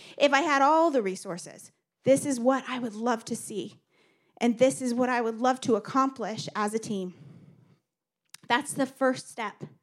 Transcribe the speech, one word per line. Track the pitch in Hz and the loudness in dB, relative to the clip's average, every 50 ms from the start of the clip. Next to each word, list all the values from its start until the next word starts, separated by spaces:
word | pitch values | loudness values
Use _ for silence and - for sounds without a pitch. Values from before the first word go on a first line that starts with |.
| - - - | -20 -18 0
if | - - 285 269 | 2 4 4 6
I | 269 320 | 4 4
had | 320 285 277 269 | 4 4 4 6
all | 277 311 320 330 339 | 6 6 6 4 4
the | 277 262 208 | 2 2 0
resources, | 190 185 190 - 202 175 180 - - - - - - _ _ _ _ _ _ _ | -2 -4 -6 -8 -10 -10 -10 -12 -14 -18 -20 -20 -20 _ _ _ _ _ _ _
this | - 269 269 277 | 4 4 4 2
is | 294 269 240 | 0 -2 0
what | 233 254 269 262 - - | 2 2 2 0 -2 -6
I | 254 254 | -6 -6
would | 240 233 202 | -6 -8 -8
love | 214 226 240 240 226 226 | -4 -2 -2 -2 -2 -4
to | - 233 | -6 -8
see. | 220 - - 226 196 - 208 - _ _ _ _ _ _ _ _ _ _ _ _ | -8 -8 -8 -8 -8 -8 -10 -14 _ _ _ _ _ _ _ _ _ _ _ _
And | - - 240 233 - | -2 0 0 2 4
this | 254 262 254 - | 4 2 2 0
is | 262 247 240 | -4 -4 -2
what | 240 254 247 | 0 0 0
I | 254 240 | 0 0
would | 233 226 226 220 | -2 -2 -2 0
love | 240 254 254 247 - | 0 0 0 0 0
to | - 226 | 0 0
accomplish | 208 214 - - 269 269 269 269 - 220 185 220 220 - - - | 0 -2 -2 0 0 0 0 -2 -4 -8 -8 -8 -8 -10 -8 -4
as | 208 208 208 214 | -4 -4 -2 -2
a | 226 | -4
team." | 220 - 214 190 185 180 175 - - - - - - - _ _ _ _ _ _ _ _ _ _ _ _ _ _ _ _ - - _ | -6 -6 -6 -6 -6 -8 -10 -14 -20 -20 -20 -20 -20 -20 _ _ _ _ _ _ _ _ _ _ _ _ _ _ _ _ -20 -20 _
That's | - 240 247 - - - | 0 0 0 0 -4 -4
the | - 269 | -4 -4
first | 269 - - 269 254 262 254 - - | -4 -2 -2 0 0 0 -2 -8 -14
step. | - - 226 202 - _ - - - _ | -12 -10 -10 -10 -10 _ -16 -18 -18 _